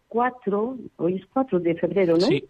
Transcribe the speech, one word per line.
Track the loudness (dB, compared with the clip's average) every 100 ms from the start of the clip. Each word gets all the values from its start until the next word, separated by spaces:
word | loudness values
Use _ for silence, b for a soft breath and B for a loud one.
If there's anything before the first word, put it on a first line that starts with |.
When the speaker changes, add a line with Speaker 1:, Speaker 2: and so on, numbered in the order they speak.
| -6
Speaker 1:
cuatro, | -2 -2 -2 -4 -2 -2 -6 -14 -4
hoy | -2 -2
es | -4
cuatro | -2 0 0
de | 0 0
febrero, | 0 2 2 4
¿no? |
Speaker 2:
Sí, | 4 2